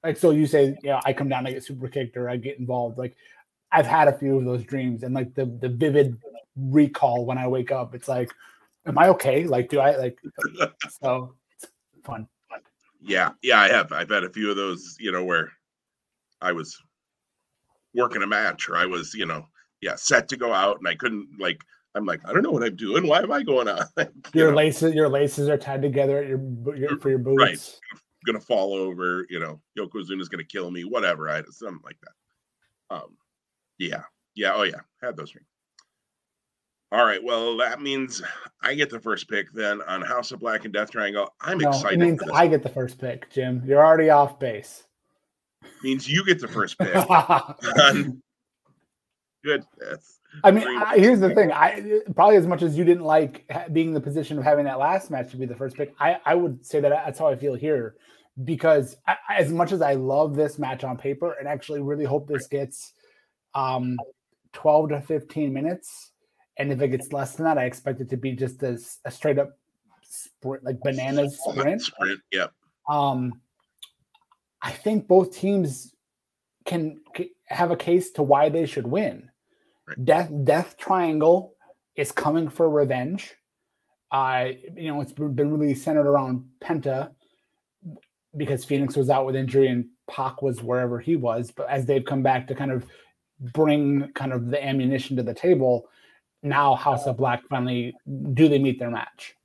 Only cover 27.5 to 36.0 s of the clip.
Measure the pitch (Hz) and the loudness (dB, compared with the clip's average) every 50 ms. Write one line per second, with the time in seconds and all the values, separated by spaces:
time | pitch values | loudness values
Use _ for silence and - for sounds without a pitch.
27.5 | 82 78 - - - - - - - - _ _ _ _ - 117 107 107 _ - | 0 -6 -12 -16 -18 -20 -20 -20 -20 -20 _ _ _ _ -6 -6 -6 -6 _ 0
28.5 | 120 101 95 98 98 95 95 95 90 90 90 90 90 90 90 90 90 85 82 78 | 0 0 0 0 -2 -4 -4 -6 -6 -4 -4 -4 -4 -4 -6 _ -8 -8 -8 -8
29.5 | 78 78 _ _ _ 110 101 90 - 107 92 85 95 95 90 80 92 87 80 _ | -10 -16 _ _ _ -10 -10 -8 -10 -12 -10 -8 -8 -10 -8 -10 -12 -14 -14 _
30.5 | - 101 90 87 90 87 87 101 120 117 101 90 85 76 78 78 76 80 76 - | -10 -10 -10 -8 -10 -10 -10 -6 -6 -2 -2 -2 -2 -4 -6 -6 -6 -6 -8 -12
31.5 | - - 113 104 87 78 _ 69 78 _ _ - _ _ _ _ _ _ _ _ | -20 -16 -16 -16 -16 -16 _ -20 -20 _ _ -20 _ _ _ _ _ _ _ _
32.5 | _ _ _ _ _ _ _ _ 92 76 - 50 50 _ _ _ _ _ _ _ | _ _ _ _ _ _ _ _ -14 -14 -14 -18 _ _ _ _ _ _ _ _
33.5 | _ _ _ _ _ _ 90 82 - 80 - - _ _ _ _ _ 104 101 95 | _ _ _ _ _ _ -10 -8 -8 -10 -12 -16 _ _ _ _ _ -4 -2 -2
34.5 | 95 107 101 90 - - - _ _ _ - 123 92 80 78 - - - _ _ | 0 0 -2 -2 -4 -10 -20 _ _ _ -12 -12 -10 -10 -16 -18 -18 -20 _ _
35.5 | _ _ _ _ _ _ _ _ _ _ | _ _ _ _ _ _ _ _ _ _